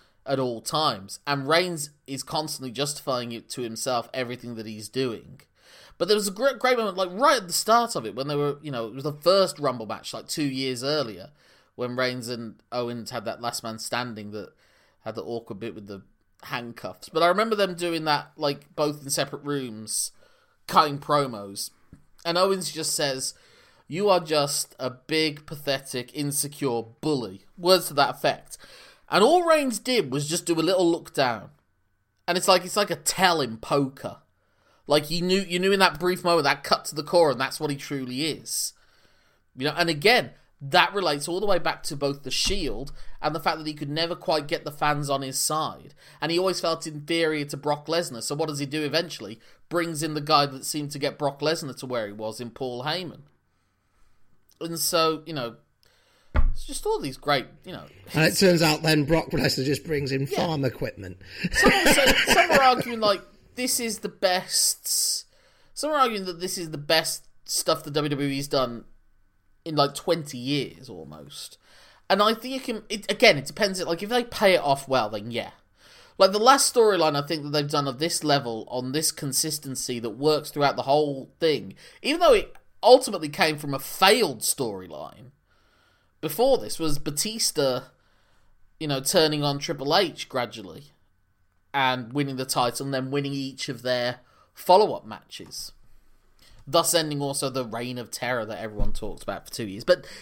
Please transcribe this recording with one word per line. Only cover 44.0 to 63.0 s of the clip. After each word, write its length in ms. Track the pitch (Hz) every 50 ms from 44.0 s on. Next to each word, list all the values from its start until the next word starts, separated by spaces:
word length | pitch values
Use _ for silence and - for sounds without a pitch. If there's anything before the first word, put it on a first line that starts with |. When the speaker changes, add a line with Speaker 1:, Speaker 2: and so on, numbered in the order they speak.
| 170 170 170
Speaker 1:
quite 320 | - - 185 160 156 147 151
get 160 | 165 147 -
the 80 | 151
fans 380 | 147 - 160 147 147 143 147 143
on 120 | 139 135
his 160 | 135 131 127 -
side. 560 | - - 156 156 151 120 87 - - - - - - - - -
And 100 | 151 160
he 80 | 170 175
always 200 | 185 190 180 -
felt 260 | - 165 165 160 - 160
inferior 580 | 151 147 147 156 170 165 165 156 156 151 143
to 120 | 143 147 139
Brock 300 | 143 147 147 143 147 156
Lesnar. 360 | 165 170 170 143 127 113 -
So 120 | - 147
what 120 | 151 160 156
does 100 | 147 139
he 60 | 143
do 180 | 127 147 156 151
eventually? 560 | 139 135 165 180 156 - - - - 113 - _ - - _ - -
Brings 320 | 156 175 165 170 160 147
in 120 | 165 156 151
the 60 | 156
guy 240 | 147 151 156 147 143 139
that 180 | 131 135 -
seemed 260 | - - 151 147 143
to 80 | 147 139
get 200 | 147 139 139 -
Brock 200 | 151 139 139 -
Lesnar 360 | 143 151 165 165 165 135 120 -
to 60 | 139
where 220 | 127 123 117 107 104
he 60 | 101
was 260 | 107 107 110 110 -
in 100 | 123 117
Paul 320 | - - 135 127 120 120 127
Heyman. 360 | 151 165 185 180 143 - - - _ _ _ _ _ _ _ _ _ _ _ _ _ _ _ - _ _ _ - _ _ _ _ _ _ -
And 180 | 165 165 165 160
so, 440 | - - 180 165 160 160 160 151 151
you 80 | 170 160
know, 220 | 143 120 117 104 - _ _ _ _ _ _ _ _ _ _ _ _ _ _ -
it's 300 | - - - - - -
just 200 | - 277 - -
all 140 | 415 440 359
these 180 | 196 139 123 -
great, 280 | - 147 143 131 113 - - - -
you 60 | 190 170
know, 120 | 95 78 - - - - - -
Speaker 2:
And 100 | 151 160
it 100 | - - -
turns 240 | 202 185 175 156
out 200 | 165 156 151 151
then 240 | 156 160 156 151 143
Brock 240 | 139 165 160 - -
Lesnar 340 | 175 143 131 151 - - 127
just 180 | 147 139 - -
brings 260 | 165 151 143 143 127
in 160 | 135 135 139 135
Speaker 1:
Yeah. 160 | - - 180
Speaker 2:
farm 200 | 170 160 143 135
equipment. 520 | 123 - - 143 113 - - 95 92 92 - - - - - - -
Speaker 1:
Some 200 | - - 359 - -
also, 280 | 381 349 - - 294 269
Speaker 2:
<laughs> 220 | 254 - - - -
Speaker 1:
some 240 | - 370 359 339
are 100 | 320 277
arguing, 380 | 262 254 247 - - 240 233
like, 220 | 226